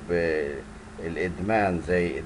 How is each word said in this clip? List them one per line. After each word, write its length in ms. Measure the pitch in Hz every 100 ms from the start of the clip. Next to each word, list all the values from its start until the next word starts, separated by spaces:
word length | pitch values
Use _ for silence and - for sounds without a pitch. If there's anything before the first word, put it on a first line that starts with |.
| -
آه، 400 | 87 82 78 73 69 67 - - - 82
الإدمان 760 | 80 90 85 95 110 101 87 73
زي 320 | 90 87
ال 40 | 69